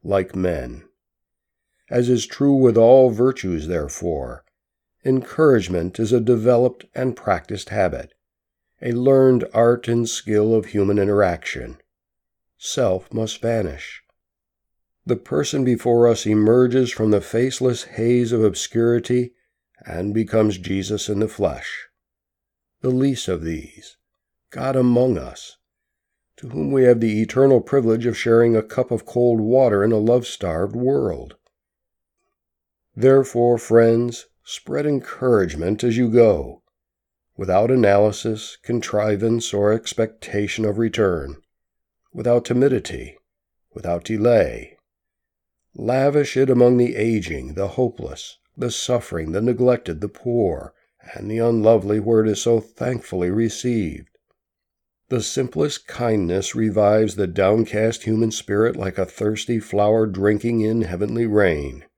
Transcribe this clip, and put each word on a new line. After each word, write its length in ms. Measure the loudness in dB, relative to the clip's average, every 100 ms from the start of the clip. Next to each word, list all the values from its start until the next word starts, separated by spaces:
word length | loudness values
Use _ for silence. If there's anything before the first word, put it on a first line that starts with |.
like 340 | -4 -2 -2 -4
men. 500 | -4 -4 -8 -14 -20 _ _ _ _ _ _ _ _ _ _
As 200 | -2 2
is 160 | 0 -2
true 300 | -2 2 4
with 220 | 6 6
all 340 | 8 8 6
virtues, 560 | 4 0 0 -4 -4 -4
therefore, 760 | -4 -6 -6 -6 -6 -8 -14 _ _ _ _ _ _ -2
encouragement 960 | -2 -4 2 4 4 2 -4 -4 -4
is 120 | 0
a 100 | 2
developed 640 | 2 2 4 2 2 -2 -12 -6
and 200 | -6 -4
practiced 540 | -4 -4 -4 -12 -6
habit, 440 | -2 -2 -2 -12 _ _ _ _ _ _ _
a 100 | -6
learned 540 | 0 4 6 6 4 0
art 340 | 2 2 2 0
and 220 | -2 -2
skill 460 | -6 -2 0 2 2
of 120 | 0
human 300 | -2 0 0
interaction. 800 | 2 2 2 -2 -8 -12 -14 -18 _ _ _ _ _ _ _ _
Self 560 | -10 -2 -2 -2 -4
must 260 | -6 -6 -6
vanish. 640 | -4 -2 -4 -8 -16 -20 _ _ _ _ _ _ _ _ _ _ -6
The 120 | -6
person 460 | -4 -4 -2 -2
before 440 | 0 0 2 4 4
us 180 | 2 0
emerges 680 | 2 4 4 4 2 -2
from 200 | -2 0
the 100 | 0
faceless 640 | 0 -2 -2 -2 -2 -2
haze 480 | -8 -4 0 2 2
of 120 | 2
obscurity 920 | 0 0 -4 0 0 0 0 -2 -2 _ _ _ _ _ -14
and 260 | -8 -4
becomes 460 | -2 0 2 2 0
Jesus 500 | -4 -4 -4 -6 -4
in 120 | -2
the 80 | -4
flesh. 600 | -2 -4 -4 -10 -14 -16 _ _ _ _ _ _ _ _ _
The 80 | -4
least 380 | 0 0 -2 -4
of 160 | -6
these, 540 | -4 -8 -10 -20 -20 _ _ _ _ _ _
God 260 | -8 -4 0
among 440 | 2 4 2 0
us, 380 | -6 -16 -20 _ _ _ _ _ _ _ _ _
to 120 | -12
whom 220 | -6 -2
we 120 | 4
have 160 | 4 4
the 200 | 2 0
eternal 420 | -2 2 4 4
privilege 440 | 2 0 2 0 -2
of 100 | -4
sharing 400 | 2 4 4 2
a 60 |
cup 300 | 0 -4 -4
of 160 | -4 -4
cold 340 | 0 2 2
water 420 | 2 4 4 4
in 80 | 2
a 60 | 2
love-starved 800 | 2 0 0 -8 -6 -4 -4 -2
world. 600 | -2 0 -2 -6 -12 -20 _ _ _ _ _ _ _ _ _ _ _ _ _ _ _ 0
Therefore, 640 | 4 4 2 0 2 0
friends, 680 | 2 4 4 2 -2 -8 -18 _
spread 420 | -18 -18 -8 -6 -4
encouragement 1000 | -4 -6 -4 2 2 2 -2 -4 -2
as 140 | -2 0
you 100 | 2
go, 540 | 6 6 4 -4 -14 _ _ _ _ _ _ _ -10
without 360 | 0 0 2
analysis, 840 | 4 4 4 4 0 -6 -8 -10 -16
contrivance, 880 | -6 -6 -4 -4 -2 -2 0 -2 -2
or 220 | 0 0
expectation 880 | 0 -2 -4 -4 -6 -8 -6 -4 -4
of 140 | -4 -2
return, 600 | -2 0 0 0 -6 -14 _ _ _ _ _ _ _
without 320 | -6 0 0 2
timidity, 720 | 0 2 0 -4 -12 -14 -20 _ _ _ _ _
without 300 | -12 -6 -6
delay. 720 | -6 -2 2 2 2 -4 -16 _ _ _ _ _ _ _ _ _ _
Lavish 640 | -10 -4 0 2 2 0 0
it 140 | 2
among 260 | 4 6 4
the 180 | 2 0
aging, 600 | -2 -2 -4 -10 -10 -8
the 140 | -6
hopeless, 680 | -2 -4 -4 -14 -14 -18 -20 _ -10
the 140 | -8
suffering, 600 | -8 -4 -4 -4 -8 -6
the 100 | -2
neglected, 600 | -2 2 2 0 -4 -8
the 60 | -10
poor, 680 | -8 -4 -2 -2 -4 -10 _ _ _ -20 -14
and 160 | -8
the 80 | -2
unlovely 600 | 0 2 4 4 2 -2
where 240 | 2 2
it 60 | 2
is 140 | 0
so 160 | 0 0
thankfully 720 | -2 _ -6 -6 -8 -4 -2
received. 800 | -2 -2 -4 -4 -4 -4 -8 -16 _ _ _ _ _ _ _ _ _ _
The 120 | -6
simplest 640 | -4 -6 -6 -2 -4 -4 -12
kindness 680 | -6 -2 0 0 -2 -4
revives 600 | -4 -2 2 2 4 0 -2
the 120 | -4
downcast 760 | 0 2 2 0 -2 -2 -2
human 260 | -4 -2 -2
spirit 460 | -4 -4 0 0 0
like 220 | -6 -6
a 80 | -8
thirsty 520 | -4 -4 -4 -4 -6
flower 480 | -2 0 2 2 0
drinking 540 | 0 0 0 -2 -2
in 220 | 0 -2
heavenly 440 | -4 -4 -4 -2 0
rain. 600 | 2 2 2 -6 -12 -20